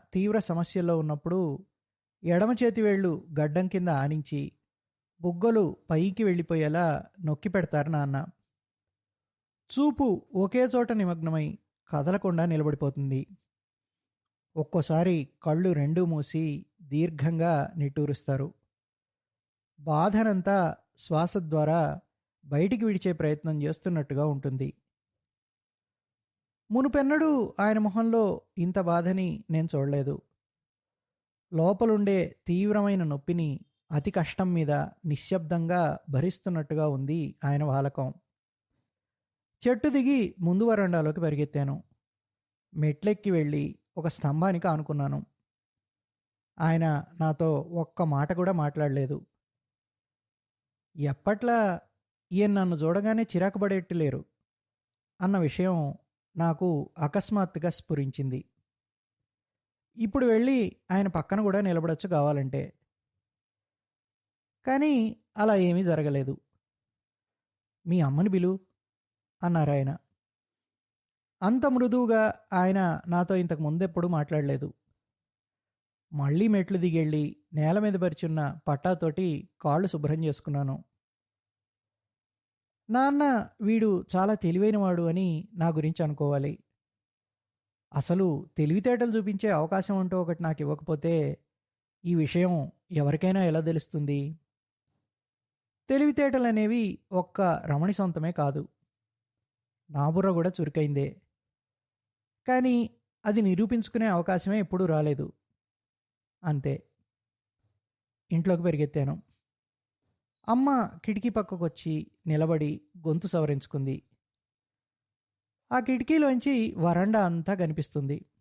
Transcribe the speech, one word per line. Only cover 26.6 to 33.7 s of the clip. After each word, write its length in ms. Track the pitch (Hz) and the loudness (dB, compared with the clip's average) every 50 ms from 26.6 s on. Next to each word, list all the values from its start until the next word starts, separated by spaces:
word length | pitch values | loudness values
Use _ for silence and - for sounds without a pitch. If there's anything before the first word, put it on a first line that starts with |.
| _ - | _ -2
మునుపెన్నడూ 840 | 214 247 262 285 233 294 269 269 302 311 320 311 294 262 214 - - - | 0 0 2 2 2 2 2 2 2 2 2 2 2 2 0 -2 -2 0
ఆయన 180 | 202 214 214 220 | 0 2 2 2
మొహంలో 640 | 214 208 185 226 226 226 226 226 220 196 170 - - _ _ - | 0 0 0 0 0 2 2 2 2 2 0 -2 -6 _ _ -4
ఇంత 200 | 170 180 180 202 | -2 -2 0 0
బాధని 640 | 180 170 170 170 170 180 185 190 185 175 156 - - - | 0 2 0 2 2 0 0 0 -2 -2 -4 -6 -6 -4
నేను 180 | 160 160 160 165 - | -2 -2 -2 0 -2
చూడలేదు. 460 | 143 139 143 143 143 135 139 143 - - _ _ _ _ _ _ _ _ _ _ _ _ _ _ _ _ _ _ _ _ _ _ _ _ _ 180 | -2 0 0 0 -2 -2 -2 -4 -6 -10 _ _ _ _ _ _ _ _ _ _ _ _ _ _ _ _ _ _ _ _ _ _ _ _ _ -2
లోపలుండే 840 | 160 160 180 202 190 233 226 214 208 208 202 196 190 170 180 - - _ | 2 2 2 2 2 2 4 4 4 2 2 2 2 0 -2 -6 -8 _
తీవ్రమైన 560 | - 170 180 196 208 208 208 202 202 196 190 170 | -2 0 2 2 2 2 2 2 2 2 0 0
నొప్పిని 580 | 156 143 139 - - 175 175 165 151 135 - - - | -2 -2 -4 -4 -4 -2 -2 -2 -2 -4 -6 -10 -16